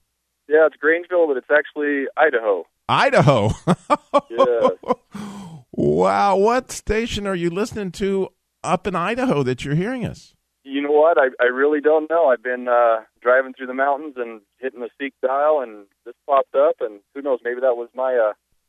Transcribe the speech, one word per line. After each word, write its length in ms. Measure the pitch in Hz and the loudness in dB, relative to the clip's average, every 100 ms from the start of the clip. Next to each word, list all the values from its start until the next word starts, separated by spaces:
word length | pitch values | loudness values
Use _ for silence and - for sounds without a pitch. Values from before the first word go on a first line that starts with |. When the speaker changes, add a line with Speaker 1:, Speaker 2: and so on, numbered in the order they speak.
| _ _ _ _ - | _ _ _ _ 0
Speaker 1:
Yeah, 160 | 156 151 | 2 2
it's 100 | - | 2
Grangeville, 500 | 151 170 175 175 160 | -2 -2 0 0 2
but 80 | 127 | 0
it's 140 | - | 0
actually 560 | 147 - 151 147 143 131 - | 0 0 -6 -4 -2 -4 0
Idaho. 480 | 156 120 110 92 - _ - | 2 2 0 -2 -4 _ -2
Speaker 2:
Idaho? 640 | 139 254 220 135 120 107 - - | 0 2 4 4 4 0 -2 -2
<laughs> 640 | 180 - 196 - 285 - | -2 0 -4 0 -4 -2
Speaker 1:
Yeah. 380 | - 254 233 - - - 247 _ 202 208 202 180 160 - | 0 0 2 0 -2 -6 -6 _ -16 -14 -16 -18 -20 -12
Speaker 2:
Wow. 640 | - 147 156 185 202 202 190 | -2 0 2 2 2 2 2
What 340 | 214 247 247 | 2 0 -4
station 540 | - - 214 233 208 202 | -12 -4 -4 -2 -6 -4
are 80 | |
you 160 | 185 170 | -2 -2
listening 400 | 170 226 214 190 | -4 -6 -6 -10
to 360 | - 196 196 185 _ _ _ | -6 -4 -2 -4 _ _ _
up 220 | 151 180 208 | -4 -2 -2
in 80 | 180 | -4
Idaho 460 | 180 247 254 147 | -4 -2 -2 0
that 220 | 127 127 | -2 -4
you're 100 | 139 | -4
hearing 300 | 151 208 254 107 | -4 -4 -6 -8
us? 280 | - - _ _ _ | -10 -20 _ _ _
Speaker 1:
You 160 | 135 139 | -8 -6
know 80 | 143 | 2
what? 260 | 147 160 160 | 4 6 4
I, 100 | 131 127 | 2 2
I 60 | 123 | 0
really 340 | 127 143 151 | 2 2 2
don't 280 | 147 156 156 | 2 2 2
know. 180 | 165 147 | 2 2
I've 140 | 120 | 2
been, 260 | 127 123 123 | -2 -6 0
uh, 320 | 120 117 113 110 _ | 4 4 2 -4 _
driving 320 | 120 131 131 | 2 2 0
through 120 | 127 127 | -10 -10
the 80 | |
mountains 400 | 131 139 139 156 127 | -2 -2 -2 -6 -10
and 240 | 117 110 101 _ | -10 -12 _ _
hitting 220 | 127 120 | -12 -10
the 80 | 117 - | -14 -10
Seek 140 | 139 - | -12 -6
dial, 380 | 131 139 151 151 | -4 0 2 0
and 260 | 117 104 101 _ 120 | -2 -14 -20 _ -20
this 80 | - - | -18 0
popped 280 | 135 - | 0 2
up, 220 | 135 151 - | 2 2 0
and 200 | 117 101 _ | -8 -10 _
who 80 | 139 | -10
knows, 180 | 139 123 | -4 -4
maybe 160 | 120 123 | -4 -2
that 160 | 131 120 | 0 -2
was 120 | 120 | -6
my, 200 | 127 131 | -6 -2
uh, 180 | 123 107 - _ _ | 0 0 -2 _ _